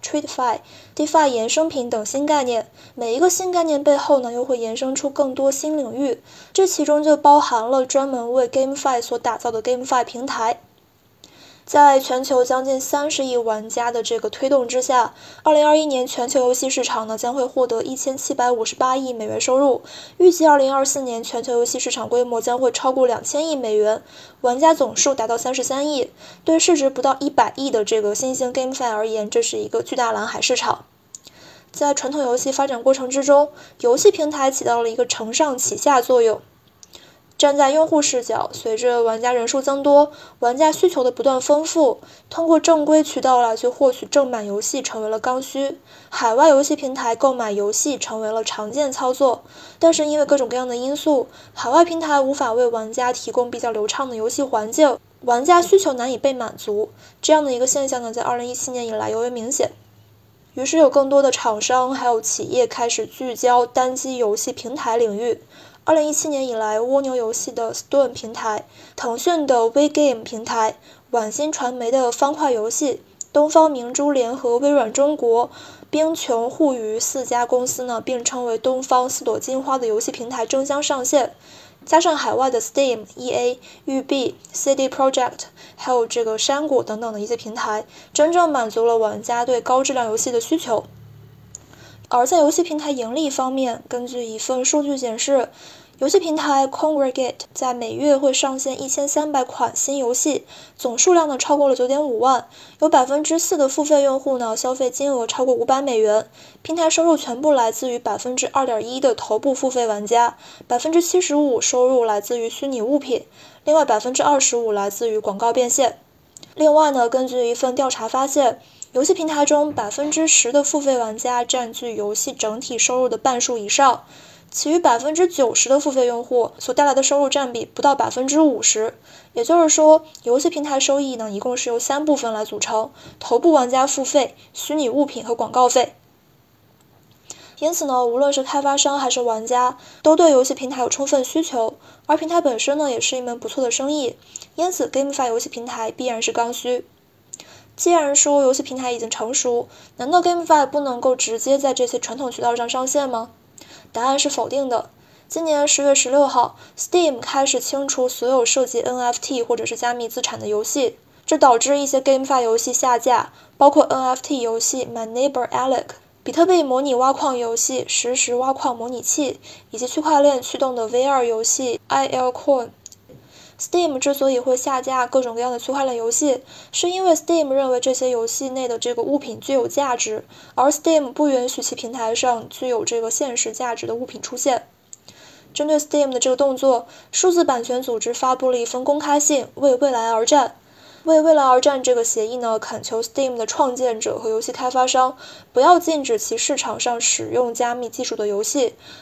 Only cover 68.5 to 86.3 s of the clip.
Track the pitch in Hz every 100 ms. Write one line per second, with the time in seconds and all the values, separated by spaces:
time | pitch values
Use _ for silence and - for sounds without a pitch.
68.5 | 214 - - - - 240 233 349 339 277
69.5 | 247 226 277 294 302 294 226 220 220 226
70.5 | 233 220 - - - _ 240 214 247 302
71.5 | - 247 247 233 262 247 240 277 302 294
72.5 | 233 220 - 285 - - _ - 285 302
73.5 | 320 320 262 240 254 285 269 233 269 240
74.5 | 240 285 285 220 269 285 294 240 226 240
75.5 | - - - - 294 320 330 - 226 240
76.5 | 262 302 254 214 220 - 269 247 240 240
77.5 | 254 247 - 247 226 262 247 233 254 240
78.5 | 226 254 262 262 254 254 - 254 220 -
79.5 | 269 269 269 233 214 262 - 240 254 226
80.5 | 269 277 285 302 269 - 294 - - -
81.5 | - - _ - 320 349 294 240 220 262
82.5 | 240 - 277 277 220 202 - 247 - 247
83.5 | 254 - - - 269 262 277 240 - -
84.5 | - 277 269 262 - 269 269 247 - -
85.5 | - - - - 247 233 240 220